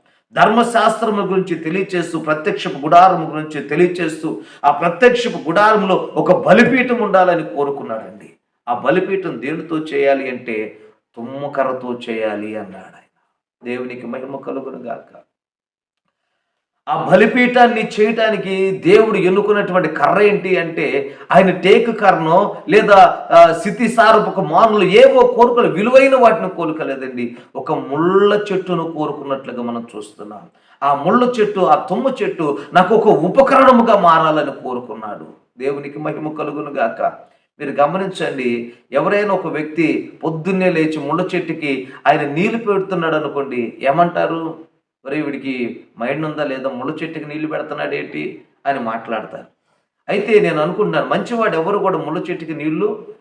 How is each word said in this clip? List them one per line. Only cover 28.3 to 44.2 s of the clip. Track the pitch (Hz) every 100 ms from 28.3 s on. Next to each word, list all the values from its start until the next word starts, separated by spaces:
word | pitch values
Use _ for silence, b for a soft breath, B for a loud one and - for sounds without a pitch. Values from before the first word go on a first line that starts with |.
| 208 -
చెట్టును | 185 180 170 165
కోరుకున్నట్లుగా | 151 143 143 139 135 127 120
మనం | 117 117 117 107
చూస్తున్నాం. | 104 - 104 104 87 b b b
ఆ | 143 139
ముళ్ళ | 170 240
చెట్టు, | 247 240 202 196
ఆ | 165 151
తుమ్మ | - 202 262 -
చెట్టు | 185 - 151 135 B
నాకు | 170 185 220
ఒక | 214
ఉపకరణముగా | 156 180 269 269 277 269 233 226 202
మారాలని | 175 160 156 156 139
కోరుకున్నాడు. | - 127 123 117 110 107 92 78 - _ _
దేవునికి | 135 139 143 151
మహిమ | 151 - 156
కలుగును | 151 147 143 147
గాక. | 135 113 - - - - b b _
మీరు | 143
గమనించండి, | 131 147 185 190 - 156 135 123 120 117 B _
ఎవరైనా | 131 170 202 208
ఒక | 185 170
వ్యక్తి | 147 151 - 156 - - -
పొద్దున్నే | 160 160 175 190 185
లేచి | 165 156 156
ముళ్ళ | 143 160 185 180
చెట్టుకి | 160 156 143 131 B B 135
ఆయన | 151
నీళ్లు | 143 147 214 226
పెడుతున్నాడు | 208 196 190 180 165 156
అనుకోండి, | 143 143 131 123 117 -
ఏమంటారు? | 131 151 175 170